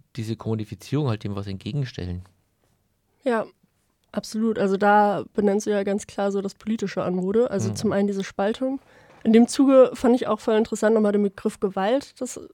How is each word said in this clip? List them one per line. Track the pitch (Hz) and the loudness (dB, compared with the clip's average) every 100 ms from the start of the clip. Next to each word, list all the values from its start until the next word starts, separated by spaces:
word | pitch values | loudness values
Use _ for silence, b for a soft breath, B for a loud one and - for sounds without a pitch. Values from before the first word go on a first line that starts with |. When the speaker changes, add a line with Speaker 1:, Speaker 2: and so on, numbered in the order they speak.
| _ - | _ -12
Speaker 1:
diese | 110 110 | -8 -8
Kommodifizierung | 110 110 107 101 - 143 147 | -6 -6 -8 -14 -6 -4 -2
halt | 107 | -4
dem | 104 | -6
was | 101 101 | -8 -8
entgegenstellen. | 95 101 143 127 - 87 90 90 _ _ _ _ _ _ _ _ _ | -8 -6 -6 -6 -8 -8 -8 -12 _ _ _ _ _ _ _ _ _
Speaker 2:
Ja, | 262 226 - _ _ _ _ _ _ | -4 -2 -4 _ _ _ _ _ _
absolut. | - - 214 226 208 | -10 -8 -2 -2 0
Also | 196 190 | 0 2
da | 202 208 208 175 - | 4 4 4 0 -4
benennst | - 202 202 214 | 0 2 2 0
du | |
ja | 208 | -2
ganz | 202 202 - | -2 -4 -6
klar | - 202 | -4 -2
so | 196 | -2
das | 196 | -4
Politische | - 214 220 190 - | -8 -6 -4 -4 -4
an | 175 | -4
Mode. | 185 185 220 247 | -2 0 0 0
Also | 202 208 | -2 -4
Speaker 1:
Mhm. | 208 | -2
Speaker 2:
zum | 220 | -2
einen | 196 202 | 0 0
diese | 196 | -2
Spaltung, | 190 - 196 226 262 269 b b b b | -6 -4 -4 -2 -4 -6 b b b b
in | - | 4
dem | 220 233 | 6 6
Zuge | - 269 262 254 | 4 6 8 6
fand | - 240 247 | 4 2 2
ich | - | 0
auch | - | -4
voll | - 220 | 0 0
interessant | 233 220 214 | 0 0 2
nochmal | 220 208 | 4 4
den | 202 | 2
Begriff | 202 - 220 - | 0 -2 -6 -4
Gewalt. | 202 190 196 269 - - | -4 -2 0 0 -4 -10
Das | 247 - - | -12 -12 -18